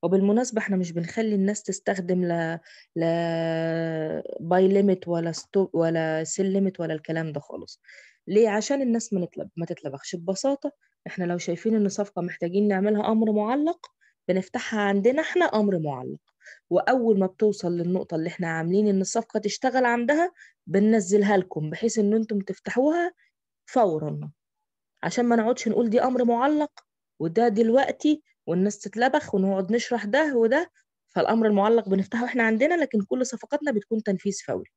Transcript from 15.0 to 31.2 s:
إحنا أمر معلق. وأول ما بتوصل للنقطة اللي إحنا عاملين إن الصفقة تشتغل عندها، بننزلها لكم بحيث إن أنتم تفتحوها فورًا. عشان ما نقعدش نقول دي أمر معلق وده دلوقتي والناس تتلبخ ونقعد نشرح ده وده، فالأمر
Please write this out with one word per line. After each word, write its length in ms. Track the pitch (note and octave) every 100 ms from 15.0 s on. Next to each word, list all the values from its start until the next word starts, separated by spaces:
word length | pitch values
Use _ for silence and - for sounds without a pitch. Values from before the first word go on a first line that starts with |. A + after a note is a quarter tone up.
| G3+ C4+
إحنا 220 | D#4+ F4+
أمر 340 | E4+ G#3+ G#3 F#3
معلق. 420 | D#3 C3 B2+ D3 _ _ - - _
وأول 480 | F3+ - B3+ A3+ G3+
ما 80 | F#3
بتوصل 460 | - G#3+ G3+ F3+
للنقطة 420 | F3 E3+ F#3 -
اللي 140 | E3 E3
إحنا 200 | - F3
عاملين 400 | E3 E3 F#3+ G#3+
إن 120 | G3
الصفقة 400 | F#3+ A3+ A3+ A3
تشتغل 440 | G#3 - C4 B3
عندها، 480 | B3 A#3+ A#3+ D4 F4 _ - _ -
بننزلها 680 | F3 G#3 A3 F3 G#3 G3+ G3+
لكم 340 | F#3 - D3+
بحيث 280 | D#3 A3+ A3
إن 160 | G3+
أنتم 240 | A3 A3 G3+
تفتحوها 760 | G3 F#3+ - G#3 C4+ E4 F4 - _ _ _ _ _
فورًا. 640 | - G#3+ D#3 D3+ D3 D3 - _ _ _ _ _ _
عشان 220 | E3+ G#3
ما 120 | A#3+ A#3
نقعدش 320 | A3 B3 A#3+
نقول 220 | G#3+ A#3
دي 120 | A3
أمر 220 | C4 B3+
معلق 460 | A#3+ A#3 C4+ D4+ D4 - _ _ _ _
وده 280 | D#3+ E3 A#3+
دلوقتي 760 | G#3 A3+ A#3+ C4+ - D4+ D4+ _ _ -
والناس 320 | F3 G3 G#3
تتلبخ 560 | - G#3+ B3 C4+ -
ونقعد 380 | G3+ F#3+ G3 F#3
نشرح 320 | A#3 - A#3
ده 320 | G#3 B3 D#4 B3+
وده، 340 | A3+ C4+ F4 _ _ _ _
فالأمر 380 | -